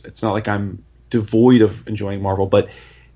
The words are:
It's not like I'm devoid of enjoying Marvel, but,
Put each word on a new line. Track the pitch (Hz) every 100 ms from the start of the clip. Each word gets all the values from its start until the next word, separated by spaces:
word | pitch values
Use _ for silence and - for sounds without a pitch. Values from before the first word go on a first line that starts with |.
| -
It's | -
not | 110
like | 104 107
I'm | 104 101 98 - _ _
devoid | 120 107 113 123 123
of | 107 - -
enjoying | 107 101 98
Marvel, | 98 95 95
but, | 101 - - - - _